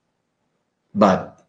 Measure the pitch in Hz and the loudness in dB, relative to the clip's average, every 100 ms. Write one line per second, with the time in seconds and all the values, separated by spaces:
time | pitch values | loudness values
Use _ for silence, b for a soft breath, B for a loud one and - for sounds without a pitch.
0 | _ _ _ _ _ _ _ _ _ 101 | _ _ _ _ _ _ _ _ _ 0
1 | 104 90 - - | 0 0 -6 -18